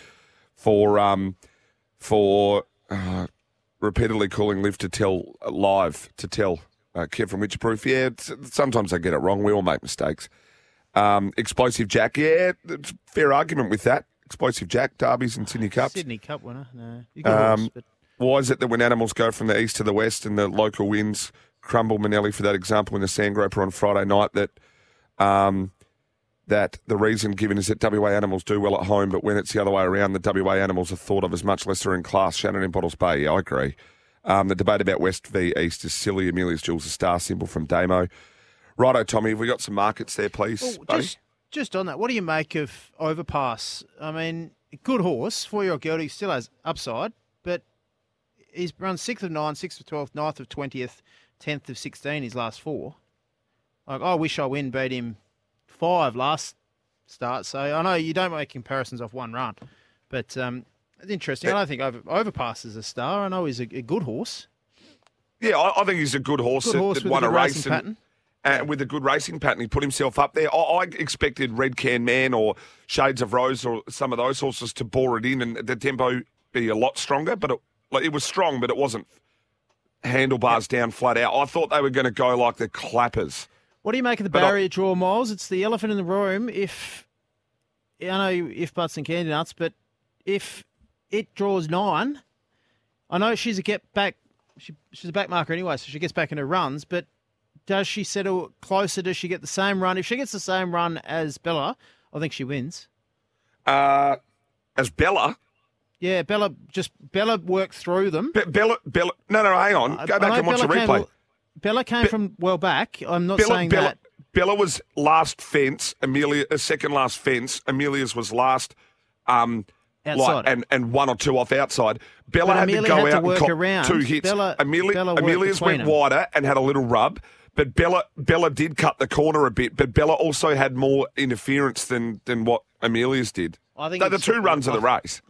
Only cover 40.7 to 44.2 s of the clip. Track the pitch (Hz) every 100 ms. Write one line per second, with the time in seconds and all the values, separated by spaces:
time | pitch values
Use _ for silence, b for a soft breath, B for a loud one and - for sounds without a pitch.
40.7 | 202 - - - - _ _ _ 302 240
41.7 | 185 180 143 240 233 165 156 151 160 143
42.7 | - - - 156 160 156 143 131 113 -
43.7 | - - - 156 160